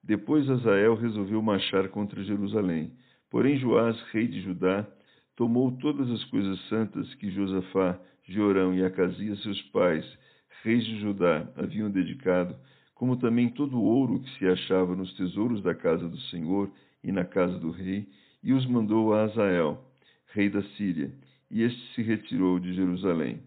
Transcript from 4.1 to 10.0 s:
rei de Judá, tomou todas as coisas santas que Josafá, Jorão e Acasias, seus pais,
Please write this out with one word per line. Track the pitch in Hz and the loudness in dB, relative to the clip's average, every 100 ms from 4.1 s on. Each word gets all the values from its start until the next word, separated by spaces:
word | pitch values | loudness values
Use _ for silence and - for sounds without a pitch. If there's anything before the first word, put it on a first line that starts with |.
rei | 110 117 | -2 -2
de | 104 | -4
Judá, | 92 90 92 98 104 - _ _ _ - | -6 0 0 0 -4 -14 _ _ _ -4
tomou | 117 120 131 127 | 0 2 2 0
todas | 151 143 123 | -4 -2 -2
as | 113 | -4
coisas | - - 98 95 - | -4 -2 -2 -4 -4
santas | 107 107 101 - - | -2 -2 -4 -10 -8
que | 101 | -6
Josafá, | 95 98 95 92 95 92 92 - _ | -2 0 -2 -2 0 0 0 -10 _
Jorão | - 95 104 95 92 | -8 0 4 4 4
e | 92 92 | 2 0
Acasias, | 92 92 87 107 98 | 2 0 0 -6 -6
seus | 107 98 | -6 -8
pais, | - - 90 80 | -4 2 2 2